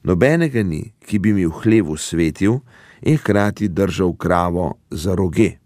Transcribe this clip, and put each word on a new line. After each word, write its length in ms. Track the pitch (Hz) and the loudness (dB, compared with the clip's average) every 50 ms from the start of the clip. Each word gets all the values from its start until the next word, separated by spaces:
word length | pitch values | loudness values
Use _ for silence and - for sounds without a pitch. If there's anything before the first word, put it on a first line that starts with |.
| _ | _
"Nobenega 600 | - 92 85 123 139 156 170 170 151 131 117 104 | 0 2 4 4 4 4 2 0 0 0 -2 -2
ni, 300 | 90 78 78 - - _ _ - | -2 -4 -6 -8 -12 _ _ -10
ki 140 | - 107 104 | -4 -4 0
bi 140 | 92 107 104 | 2 2 2
mi 120 | 98 90 | 2 0
v 60 | 80 | -2
hlevu 460 | 80 - - 110 107 113 95 76 78 | -2 0 2 2 4 4 2 0 -4
svetil 640 | 78 - - - 82 85 80 76 - 92 101 120 135 - - - - - - - _ | -8 -8 -4 -2 0 0 0 0 0 0 0 0 0 -4 -12 -20 -20 -20 -20 -20 _
in 160 | - - 156 | 0 0 0
hkrati 500 | 147 - - 101 101 101 104 104 - 104 | 0 2 0 2 2 2 0 -2 -2 -4
držal 460 | 101 82 98 98 92 82 - 95 87 80 | -4 0 0 0 0 0 0 -2 -2 -2
kravo 640 | - - 82 87 87 87 90 85 87 90 76 - _ _ _ | -2 -2 0 0 2 0 0 -2 -2 -4 -4 -6 _ _ _
za 260 | - 80 76 101 95 | -12 -6 -4 -2 -2
roge." 420 | 87 98 87 67 - 110 98 - _ _ | 0 -2 0 2 2 2 0 0 _ _